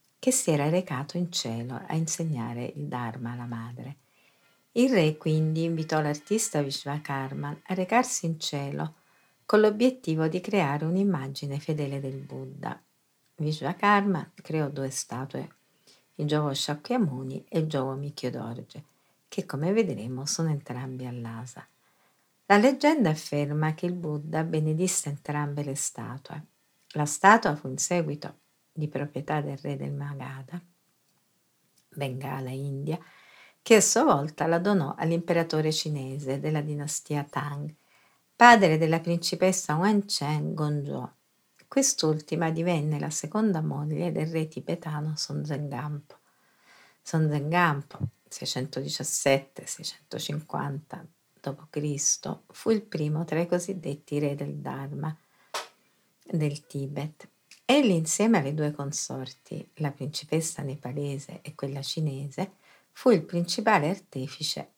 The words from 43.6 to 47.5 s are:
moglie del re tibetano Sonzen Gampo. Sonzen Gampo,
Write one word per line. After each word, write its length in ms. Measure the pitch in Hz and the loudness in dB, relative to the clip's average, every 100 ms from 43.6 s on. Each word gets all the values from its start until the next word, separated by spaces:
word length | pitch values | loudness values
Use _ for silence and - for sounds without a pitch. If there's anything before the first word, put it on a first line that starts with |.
moglie 500 | 156 143 151 151 175 | -2 -2 -2 -2 -2
del 160 | 160 160 | -2 -2
re 200 | 160 156 | -2 -4
tibetano 680 | - - 170 156 151 156 151 | -6 -6 -6 -4 -6 -4 -4
Sonzen 520 | - 147 151 143 143 | -4 -4 -4 -4 -4
Gampo. 500 | 131 147 143 - - _ _ _ _ _ - - _ | -6 -6 -8 -12 -20 _ _ _ _ _ -20 -20 _
Sonzen 480 | - 160 156 147 | -2 2 4 2
Gampo, 480 | 147 | 2